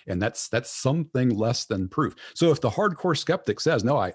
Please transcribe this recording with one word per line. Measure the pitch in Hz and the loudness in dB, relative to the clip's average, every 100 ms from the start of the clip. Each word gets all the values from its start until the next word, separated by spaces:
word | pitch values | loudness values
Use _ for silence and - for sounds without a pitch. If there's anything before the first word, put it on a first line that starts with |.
| - | -6
And | 90 | -2
that's, | 107 - - | -2 -4 -4
that's | 123 - | -4 -4
something | - 131 160 151 127 127 | -2 0 0 -2 0 2
less | 104 110 - - | 2 0 -2 -2
than | 98 92 | -4 -2
proof. | - 131 - - | -2 -2 -4 -10
So | - 170 | 2 4
if | 143 | 4
the | 127 | 2
hardcore | 165 208 165 185 151 | 0 0 0 -2 0
skeptic | - 185 - - | 0 -2 -2 -2
says, | 156 135 | 2 2
"No, | 113 143 | 2 2
I, | 90 | 0